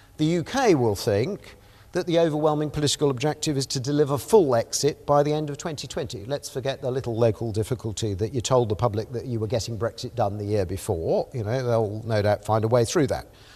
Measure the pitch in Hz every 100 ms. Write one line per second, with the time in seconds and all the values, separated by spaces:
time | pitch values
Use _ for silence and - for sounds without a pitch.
0 | - - 156 175 135 262 240 151 117 98
1 | 117 101 151 208 - - - - - 180
2 | 180 165 170 151 156 151 151 151 147 -
3 | 143 123 151 - 156 139 131 139 120 147
4 | 143 143 - 220 143 117 - - 143 -
5 | - 143 147 151 151 139 175 143 214 180
6 | 131 104 107 143 - 135 135 131 135 131
7 | 120 113 117 104 117 107 104 127 113 98
8 | 110 92 107 127 - 131 110 104 120 104
9 | 104 117 135 113 107 117 117 110 113 -
10 | 127 120 104 104 101 104 87 92 - 85
11 | 98 190 - 127 104 131 123 113 104 107
12 | 113 107 104 104 - 110 110 123 113 180
13 | 139 - - - -